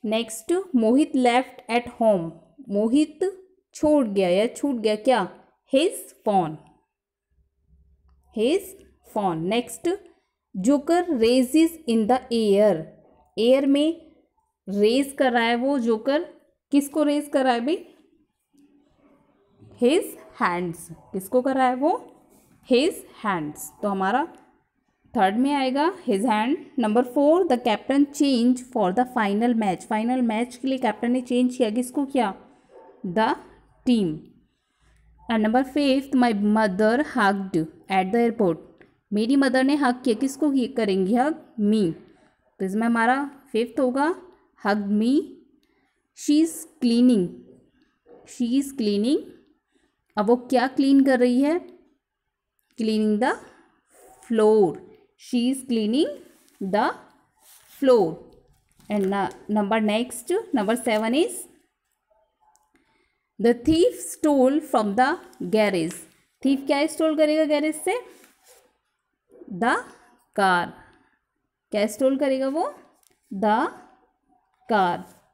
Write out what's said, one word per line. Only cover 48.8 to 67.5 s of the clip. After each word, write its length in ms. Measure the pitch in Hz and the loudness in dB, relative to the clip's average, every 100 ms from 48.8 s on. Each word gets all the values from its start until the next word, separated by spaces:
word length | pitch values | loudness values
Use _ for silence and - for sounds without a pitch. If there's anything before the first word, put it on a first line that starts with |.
| 214 202 220 330 - - _ _ _ _ _ _ _ - | -2 0 0 -2 -4 -20 _ _ _ _ _ _ _ -4
अब 100 | 208 | 2
वो 100 | 247 | 2
क्या 300 | 247 254 247 | 2 0 0
क्लीन 380 | 269 269 277 | 0 4 6
कर 140 | 269 254 | 6 4
रही 240 | 247 247 | 2 2
है? 260 | 277 339 - - _ _ _ _ _ _ _ _ _ - | 2 0 -6 -20 _ _ _ _ _ _ _ _ _ -6
Cleaning 420 | 220 214 214 208 | -2 0 0 2
the 140 | 262 466 - - _ _ _ _ - - - | 0 -2 -8 -20 _ _ _ _ -20 -20 -4
floor। 460 | 226 214 220 185 143 - - _ _ | 2 4 6 4 0 -14 -20 _ _
She 340 | - 247 240 | -4 -2 0
is 120 | 269 - | -4 -4
cleaning 380 | 233 208 247 370 587 - _ _ _ 190 | -2 0 0 -2 -4 -18 _ _ _ -4
the 220 | 202 277 - - _ _ _ _ - _ - | -2 -2 -4 -16 _ _ _ _ -20 _ -4
floor। 340 | 262 247 170 165 - - _ _ _ _ - | 4 4 2 -4 -18 -20 _ _ _ _ -6
And 160 | 208 190 | -2 -2
na-, 500 | 202 190 - - 214 | -2 -4 -8 -4 -2
number 240 | 208 220 | 0 0
next, 520 | 214 214 240 - - 370 453 262 | 0 -2 -4 -10 -4 -4 -2 -4
number 280 | 196 240 247 | -2 -2 0
seven 380 | 214 220 262 427 | -2 0 0 -2
is 60 | - - _ _ _ _ _ _ _ _ _ _ _ _ _ _ _ _ _ _ _ | -4 -16 _ _ _ _ _ _ _ _ _ _ _ _ _ _ _ _ _ _ _
the 120 | 214 | 0
thief 360 | 240 240 320 370 - - - | 0 0 2 2 0 -14 -4
stole 440 | 311 285 254 294 | 0 4 4 2
from 260 | 311 254 214 202 | -2 -2 -2 0
the 200 | 262 330 - - | 0 -2 -10 -14
garage। 540 | 180 214 208 190 165 - - _ _ _ 262 | -4 0 0 0 -4 -8 -18 _ _ _ -2
thief 200 | 269 277 | -2 0
क्या 200 | 285 311 | -2 -2
स्टोल 300 | - 320 311 | 0 -2 2
करेगा 280 | 311 311 | 2 2
गैरेज 300 | 311 | 0